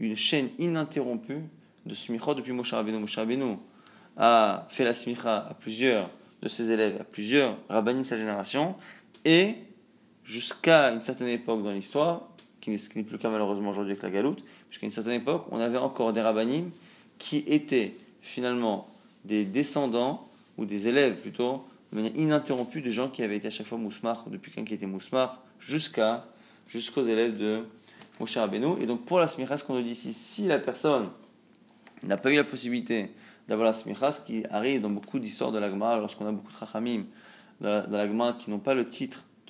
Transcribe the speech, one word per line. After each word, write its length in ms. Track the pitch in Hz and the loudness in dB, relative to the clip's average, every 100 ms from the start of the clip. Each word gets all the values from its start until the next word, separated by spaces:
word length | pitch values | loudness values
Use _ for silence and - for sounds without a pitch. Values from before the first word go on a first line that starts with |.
une 160 | 113 107 | -4 0
chaîne 320 | - 151 123 - | 2 2 0 -2
ininterrompue 840 | 170 160 151 147 123 117 135 147 156 - - _ - | 0 0 -2 -2 -2 -4 -6 -10 -10 -16 -20 _ -12
de 80 | |
Smichot 400 | 101 - 113 147 | -10 -6 -2 0
depuis 180 | 139 127 | -2 -2
Moshe 200 | 123 117 | -4 -2
Rabbeinu. 260 | 113 107 110 | -2 0 -2
Moshe 180 | 104 113 | -4 -2
Rabbeinu 400 | 110 131 127 95 - - - - - - | 0 0 0 -4 -10 -20 -20 -20 -14 4
a 500 | 117 113 104 98 - | 8 8 6 2 -4
fait 160 | - | 0
la 100 | 120 | 0
Smicha 520 | 117 120 120 117 104 - | 0 -4 -2 0 0 -2
à 60 | |
plusieurs 560 | - 110 110 131 107 90 - - - | -10 -8 2 4 4 0 -8 -20 -8
de 60 | 110 | -6
ses 220 | - 113 | -2 2
élèves, 260 | 110 104 98 | 4 4 0
à 60 | |
plusieurs 520 | - - 104 143 123 - - | -8 -8 2 4 4 0 -2
rabbanim 340 | 110 107 131 | 2 2 0
de 40 | 131 | -2
sa 100 | 113 | -4
génération, 580 | 110 101 98 135 170 196 - - - - | -2 -4 -2 0 0 -4 -14 -20 -20 -2
et 300 | 156 165 202 226 - - _ _ _ _ | 4 6 4 -2 -12 -20 _ _ _ _
jusqu'à 640 | - 117 - - 160 160 135 | -12 -6 -6 2 8 8 8
une 100 | 113 | 2
certaine 260 | 131 127 123 | -2 -4 -2
époque 340 | 117 117 110 | -2 0 0
dans 80 | 101 | 0
l'histoire, 520 | 98 - 143 165 170 - - - _ | -4 -2 2 2 0 -8 -20 -20 _
qui 100 | 107 | -4
n'est, 80 | 104 | -4
ce 100 | - | -4
qui 100 | 110 | -8
n'est 60 | |
plus 80 | 104 | -8
le 60 | 110 | -4
cas 100 | 113 | -2
malheureusement 420 | 107 101 101 104 | 0 0 0 -2
aujourd'hui 220 | 98 101 | -4 -4
avec 100 | 98 | -4
la 80 | 98 | -4
galoute, 320 | 98 139 - - - - | 0 0 -2 -10 -20 -20
jusqu'à 160 | - 107 | -10 -8
une 60 | |
certaine 280 | 113 110 120 | -6 -2 -2
époque, 240 | 123 170 - | -2 -2 -4
on 100 | 117 | -2
avait 180 | 117 123 | 0 0
encore 340 | 135 135 113 | -2 0 0
des 100 | 110 | 4
rabbanim 480 | 110 107 117 151 175 - - - - - | 4 4 2 0 -4 -10 -20 -20 -20 -16
qui 260 | - 147 - | -4 -2 2
étaient 480 | 151 - 131 98 - - - | 2 4 2 2 -4 -20 -20
finalement 640 | - 127 123 123 113 98 - - - - 98 | -12 -4 0 2 2 0 -4 -20 -20 -16 -2
des 180 | 107 | 0
descendants, 800 | 98 120 143 151 131 117 127 226 - - _ - | 2 0 0 0 0 2 0 -2 -8 -20 _ -8
ou 80 | |
des 240 | 104 104 110 | -6 -2 2
élèves 280 | 135 131 90 | 4 4 2
plutôt, 460 | 98 - 123 135 - - - | -6 -2 0 -2 -8 -20 -8
de 40 | 107 | -4
manière 200 | 113 147 | -2 2
ininterrompue 640 | 156 151 147 127 117 156 | 2 2 2 -2 -2 -4
de 100 | 123 | -2
gens 180 | 110 131 | -2 -2
qui 140 | 127 | -2
avaient 140 | 110 104 | -2 -2
été 120 | 107 | -4
à 20 | |
chaque 160 | - 104 | -8 -8
fois 100 | 117 | -6
mousmar, 480 | 107 - 113 117 - | -6 -4 -4 -4 -8
depuis 220 | 98 - | -12 -10
quelqu'un 160 | 113 107 | -10 -8
qui 80 | |
était 120 | 104 98 | -6 -6
mousmar, 560 | 95 - 131 127 - - - | -8 -2 0 0 -4 -20 -16
jusqu'à, 680 | - 151 - 120 110 120 - - - - - | -4 -2 -2 2 2 2 -6 -20 -20 -20 -12
jusqu'aux 340 | 117 113 143 | -8 -4 0
élèves 340 | 117 110 117 104 | 2 4 2 2
de 280 | 107 110 110 - - - - - | 0 0 -4 -14 -20 -20 -16 -8
Moshe 200 | 113 120 | -4 0
Rabbeinu. 420 | 104 104 143 190 | 0 2 0 0
Et 60 | - | -2
donc 180 | 120 | -2
pour 140 | - 180 | 2 4
la 100 | 160 | 4
smicha, 300 | - 131 143 | 0 -4 -4
ce 60 | |
qu'on 100 | - | -2
nous 80 | 127 | -2
dit 80 | 117 | -2
ici, 240 | 117 123 | -4 -8
si 320 | 110 - - 190 | -10 -8 -2 2
la 120 | 139 | 2
personne 520 | 127 - 156 135 95 - - _ _ _ _ _ - - | 0 0 2 2 0 -8 -20 _ _ _ _ _ -20 -10
n'a 120 | - 98 | -2 0
pas 160 | 135 | 4
eu 40 | 147 | 4
la 80 | |
possibilité 640 | - 123 120 123 - 113 95 - - - - | 4 -2 -4 -4 0 -2 -2 -10 -20 -16 -4
d'avoir 180 | 110 113 | 2 2
la 80 | |
smicha, 380 | 110 107 101 139 | 2 -4 -2 -2
ce 80 | 143 | -2
qui 240 | - 110 104 | -6 -6 -4
arrive 300 | 104 127 135 | -2 0 0
dans 100 | 104 | 0
beaucoup 280 | 101 - 135 | -4 -6 -6
d'histoires 340 | 107 - 131 | -6 -4 -2
de 60 | 110 | -2
la 100 | 101 | -2
Gemara, 300 | 98 113 113 | 0 0 0
lorsqu'on 280 | 101 - 107 | -2 -6 -6
a 60 | |
beaucoup 200 | 104 - | -6 -8
de 40 | - | -14
chachamim 480 | 113 110 120 113 95 - - - - - | -8 -4 -2 -4 -6 -14 -20 -20 -20 -6
dans 100 | 104 | 0
la, 100 | 104 | 0
dans 160 | - 104 | 0 0
la 80 | 104 | 0
Gemara 260 | 110 120 | 2 0
qui 140 | 120 - | -2 -6
n'ont 120 | 104 | -2
pas 140 | 139 | 0
le 140 | 131 117 | 0 0
titre 360 | - 135 - - _ | -4 -8 -10 -20 _